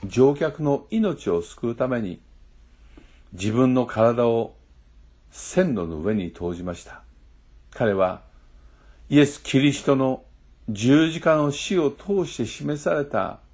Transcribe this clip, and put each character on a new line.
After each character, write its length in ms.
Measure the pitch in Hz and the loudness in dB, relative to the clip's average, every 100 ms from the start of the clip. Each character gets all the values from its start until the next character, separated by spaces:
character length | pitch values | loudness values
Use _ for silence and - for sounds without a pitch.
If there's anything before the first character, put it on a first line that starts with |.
乗 300 | 98 117 131 | -6 4 4
客 280 | 147 160 151 | 4 -2 -2
の 240 | 147 139 - | -2 -2 -2
命 380 | 226 214 160 - | -2 0 -2 -2
を 120 | 85 | -2
救 300 | 85 - 120 | -4 -8 -6
う 40 | |
た 140 | 117 127 | -4 -2
め 120 | 123 | -2
に、 200 | 104 87 _ - - - - _ - - - - - | -6 -10 _ -20 -20 -20 -20 _ -20 -20 -20 -20 -20
自 180 | 87 98 | -8 -2
分 220 | 110 131 | 2 2
の 140 | 127 120 | 2 0
体 400 | - 113 120 120 | 2 2 4 2
を 280 | 117 113 - _ _ - - - _ _ | 0 -2 -10 _ _ -20 -20 -20 _ _
線 400 | - - - 185 | -16 -6 0 0
路 160 | 110 82 | 0 -4
の 140 | 80 | -6
上 140 | 85 | -2
に 180 | 107 90 | -2 -4
投 200 | - 87 | -6 -8
じ 100 | 87 | -6
ま 120 | 90 | -8
し 100 | 87 | -10
た。 180 | - - - _ _ _ _ - - | -12 -20 -20 _ _ _ _ -20 -16
彼 240 | - 117 | -2 0
は、 280 | 98 92 92 - - _ - - _ _ - - | 2 0 -2 -14 -20 _ -20 -20 _ _ -20 0
イ 100 | 143 | 4
エ 80 | 143 | 4
ス・ 160 | - | 2
キ 160 | - 131 | -2 2
リ 140 | 143 | 2
ス 120 | 139 | 0
ト 120 | - 135 | 0 2
の 280 | 135 131 - - _ - - | 2 -2 -10 -20 _ -20 -10
十 420 | 104 117 143 160 | -2 4 4 4
字 100 | 160 | 0
架 160 | 165 156 | 2 2
の 140 | 147 | 2
死 280 | 143 - 185 | -2 -2 0
を 120 | 147 | 0
通 360 | - - 202 160 | -2 -4 -2 -2
し 100 | - | -4
て 100 | 117 | -8
示 360 | - 143 147 | -6 -8 -4
さ 120 | - | -2
れ 100 | 160 | -2
た 360 | 143 107 92 - - | -2 -4 -4 -8 -20